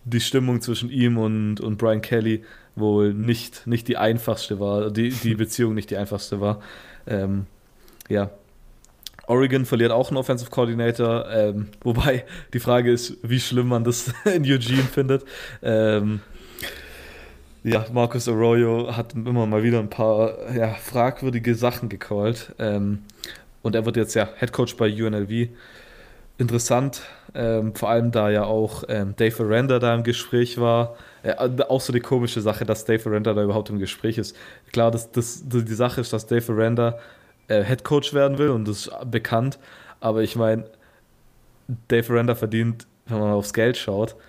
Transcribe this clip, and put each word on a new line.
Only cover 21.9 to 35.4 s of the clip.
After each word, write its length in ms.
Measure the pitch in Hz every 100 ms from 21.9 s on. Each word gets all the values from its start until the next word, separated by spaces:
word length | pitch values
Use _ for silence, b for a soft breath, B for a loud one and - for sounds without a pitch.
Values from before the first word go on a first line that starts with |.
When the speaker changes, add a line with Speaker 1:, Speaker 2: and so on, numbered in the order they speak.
| 98 - 104 107 120 - -
Speaker 1:
ähm, 420 | 110 104 101 104 - B B B B -
und 160 | 113 113
er 80 | 110
wird 100 | 110
jetzt 180 | 104
ja 140 | 113 101 -
Head 140 | 120
Coach 240 | - 120 -
bei 160 | 110 104
U 60 | 113
N 80 |
L 120 | 104 101
V. 260 | 117 120 - B B B B B B B -
Interessant, 640 | 120 117 - 123 135 - - B B
ähm, 400 | - 117 113 110
vor 160 | - 104
allem 200 | 117 120
da 200 | 113 104
ja 140 | 104
auch, 400 | 104 110 107 - -
ähm, 260 | 107 98 -
Dave 240 | 110 113
Aranda 340 | 107 113 135 123
da 160 | 117
im 80 | 117
Gespräch 560 | 117 120 - 120 120 120
war. 380 | 117 117 117 - B B
Äh, 120 | 113 - 127 127 -
auch 120 | 131
so 120 | -
die 80 | 120
komische 400 | - 127 117 113
Sache, 240 | 104 101
dass 200 | 110 107
Dave 240 | - 113 113
Aranda 240 | 104 110
da 120 | 104
überhaupt 260 | 101 107 104
im 80 | 104
Gespräch 400 | 95 - 113 117
ist. 160 | 104 - B B B
Klar, 180 | 120 117
dass, 220 | 117 117
dass, 360 | 123 120 -